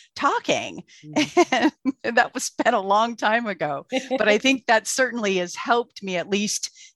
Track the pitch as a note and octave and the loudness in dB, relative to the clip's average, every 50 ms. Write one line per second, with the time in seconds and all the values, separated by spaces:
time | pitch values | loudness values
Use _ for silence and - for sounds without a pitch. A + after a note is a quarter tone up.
0 | - _ _ - C4+ - - A#4+ - - D3 A2+ A2+ - - - - _ - - | -20 _ _ -2 -2 0 0 0 0 0 -2 -2 -2 -6 -10 -12 -16 _ -20 -20
1 | - D3+ D3+ D4+ D4 - - - E4+ - - A#3 - D4 - _ - B3+ - _ | -18 -6 -2 -2 -2 2 2 2 2 2 2 0 0 0 -2 _ -4 -6 -6 _
2 | - A3+ A#3+ B3 - D#3 - B3+ - - - - D4 - B3 G#3+ F#3+ G3 G3+ G#3 | -6 -2 2 2 2 2 -2 -6 -8 -6 -4 -2 0 2 2 2 2 2 2 2
3 | A3 A#3+ A#3 - - G#3+ G#3+ A#3 A#3+ G#3+ F#3+ E3 E3 D3+ C#3+ C#3 - - B3 C4 | 2 2 -2 -2 -2 0 0 0 0 -4 -4 -4 -4 -4 -4 -6 -6 -6 -6 -4
4 | C4 C4 B3+ C#4 C4+ A3 G#3 G#3 - C4 C4+ C4 - - A#3 A3 G#3+ - - - | -4 -2 -2 0 2 4 4 4 4 2 0 2 2 2 2 2 2 0 -2 0
5 | C4 B3 A3+ A#3 A3 G3+ F#3+ F#3 F3+ F3 - - - B3 A#3+ A#3+ A#3+ - _ - | 0 0 -2 -2 -2 0 0 0 -2 -4 -6 -6 -2 0 2 2 0 -2 _ -12
6 | - F#3+ F#3 F3 D#3+ F#3 G3 G3+ G#3 G3+ - - - - - - - - _ | -8 -4 -4 -4 -2 -2 -2 -2 0 -2 -4 -6 -8 -10 -12 -16 -20 -20 _